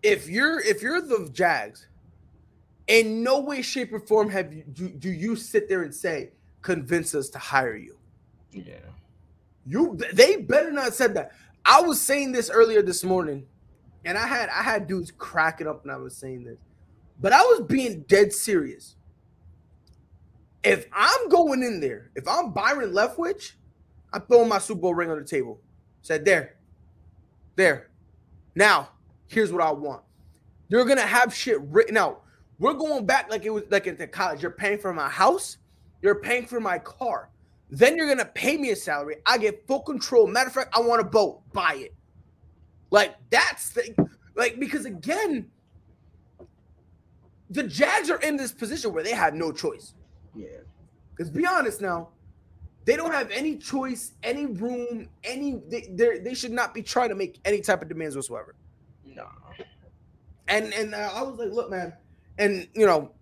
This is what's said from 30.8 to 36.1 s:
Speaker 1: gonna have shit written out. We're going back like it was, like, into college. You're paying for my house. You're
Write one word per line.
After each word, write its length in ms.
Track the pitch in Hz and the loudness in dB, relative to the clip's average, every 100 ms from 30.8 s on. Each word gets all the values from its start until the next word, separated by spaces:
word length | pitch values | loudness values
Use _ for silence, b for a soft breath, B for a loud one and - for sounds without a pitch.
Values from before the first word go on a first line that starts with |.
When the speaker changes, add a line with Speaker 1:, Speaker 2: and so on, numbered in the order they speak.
Speaker 1:
gonna 160 | 247 269 | 4 4
have 340 | 208 240 240 | 4 2 2
shit 260 | - - 214 | 0 -2 -2
written 340 | 143 160 226 220 | 2 2 4 4
out. 260 | 170 - b b b _ | 0 -2 b b b _
We're 140 | 269 | -2
going 300 | 285 311 285 | 0 -2 -2
back 240 | 202 262 - | 2 0 0
like 140 | 214 | -6
it 60 | 196 | -4
was, 140 | 214 208 | -6 0
like, 180 | 202 196 | 0 0
into 180 | 160 156 | -8 -10
college. 340 | 165 190 147 | -4 -4 -4
You're 100 | 165 | -8
paying 260 | 175 202 202 | -4 -4 -2
for 160 | 196 | -4
my 140 | 170 139 | -4 -4
house. 500 | - 202 370 - - _ _ _ _ | 4 4 4 -4 -14 _ _ _ _
You're 180 | 196 | 0